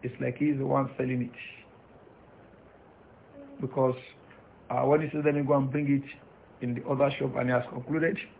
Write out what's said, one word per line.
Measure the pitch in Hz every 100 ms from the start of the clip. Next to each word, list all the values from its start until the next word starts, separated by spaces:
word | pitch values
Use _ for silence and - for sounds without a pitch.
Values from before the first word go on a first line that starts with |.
It's | 127 -
like | 131 123
he's | 151 143
the | 135
one | 139 135 -
selling | 131 127
it. | 120 - - - - - - - - - - - - - - - - - - - - - - -
Because, | 131 - 131 127 - - - - - - -
uh, | 123
when | 131 151
he | 156
says, | 151 147
"Let | 143
me |
go | 139 143
and | 135
bring | 139 143
it | 139 139 - - - - -
in | 123 120
the | -
other | 139 143 139
shop," | 139 127
and | 127
he |
has | 123 123
concluded | 131 123 156 165 202 - -